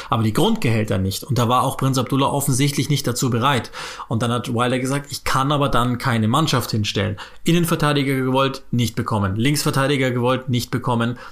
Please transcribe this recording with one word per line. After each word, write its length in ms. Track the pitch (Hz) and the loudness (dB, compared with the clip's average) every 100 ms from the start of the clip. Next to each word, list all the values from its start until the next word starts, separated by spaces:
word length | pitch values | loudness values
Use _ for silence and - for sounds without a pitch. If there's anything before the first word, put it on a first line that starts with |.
| - | -4
aber 100 | 117 | 0
die 120 | 110 | 2
Grundgehälter 680 | 123 202 226 131 110 107 101 | 4 2 2 2 2 0 0
nicht. 240 | 95 - | -2 -4
Und 160 | - 120 | -2 0
da 100 | 117 | 2
war 140 | 123 | 2
auch 120 | 131 - | 2 0
Prinz 220 | 135 131 | 0 0
Abdullah 300 | 120 135 135 | 0 0 0
offensichtlich 600 | 139 139 127 143 143 127 | 0 0 2 2 0 0
nicht 200 | 143 127 | 0 -2
dazu 240 | 120 127 | -2 0
bereit. 400 | 117 135 143 - - - - - | 2 2 0 -2 -10 -12 -12 -6
Und 140 | 110 | -2
dann 100 | 117 | 0
hat 220 | 120 131 | -2 -2
Wilder 240 | 117 123 127 | -2 0 0
gesagt, 300 | 131 143 143 | -2 -4 -6
ich 140 | - | -6
kann 280 | - 131 139 | -2 0 2
aber 180 | 147 139 | 2 2
dann 280 | 123 123 123 | 2 2 0
keine 300 | 135 117 110 | 0 2 2
Mannschaft 420 | 143 156 123 - | 2 2 0 0
hinstellen. 480 | 113 104 110 98 101 - - | -2 0 0 -2 -4 -10 -6
Innenverteidiger 720 | - 175 165 156 147 143 135 135 | 0 2 2 0 2 2 0 0
gewollt, 460 | 131 131 135 131 - | 0 2 0 -2 -4
nicht 260 | 120 113 - | 0 0 -2
bekommen. 400 | - 107 98 104 | -2 0 0 0
Linksverteidiger 760 | 131 147 151 135 135 135 131 | 0 0 0 0 0 0 0
gewollt, 380 | 123 120 131 131 | 0 0 0 0
nicht 200 | 120 - | -2 -2
bekommen. 480 | 123 127 117 117 120 - | -2 0 0 0 -4 -10